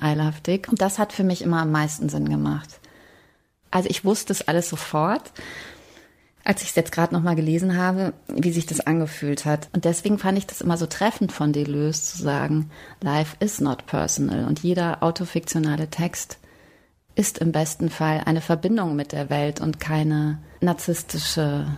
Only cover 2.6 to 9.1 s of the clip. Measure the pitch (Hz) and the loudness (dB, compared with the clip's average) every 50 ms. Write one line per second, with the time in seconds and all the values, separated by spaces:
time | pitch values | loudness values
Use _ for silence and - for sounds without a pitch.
2.6 | - - - - - - - - - - - - - _ _ _ _ _ _ _ | -4 -10 -16 -20 -20 -20 -20 -20 -20 -20 -20 -20 -20 _ _ _ _ _ _ _
3.6 | _ _ - 185 185 - 180 - - 190 214 214 - - 196 - - - 156 170 | _ _ 0 0 0 0 -2 0 0 2 0 2 0 -2 -2 -2 0 2 2 2
4.6 | 175 - 165 156 - - - 151 156 180 214 302 - - - - - - - - | 2 0 -2 -6 -6 -2 0 0 2 2 0 0 -4 -8 -16 -18 -16 -16 -14 -14
5.6 | - - - - - - - - - - _ _ _ _ _ _ - - 196 - | -16 -16 -18 -20 -20 -20 -20 -20 -20 -20 _ _ _ _ _ _ -2 0 0 0
6.6 | - - - 170 160 - - - 165 170 170 175 160 175 170 156 160 156 160 165 | -2 -2 0 0 0 2 2 0 0 2 2 2 2 2 2 2 2 2 2 2
7.6 | 185 190 180 180 180 185 185 190 190 180 - - - - - - 156 180 165 170 | 2 2 2 2 2 2 2 0 0 -2 -4 -6 -10 -6 -2 0 2 2 2 0
8.6 | 160 - 156 147 - - 160 165 160 151 | 0 -2 -2 -2 0 2 2 2 2 0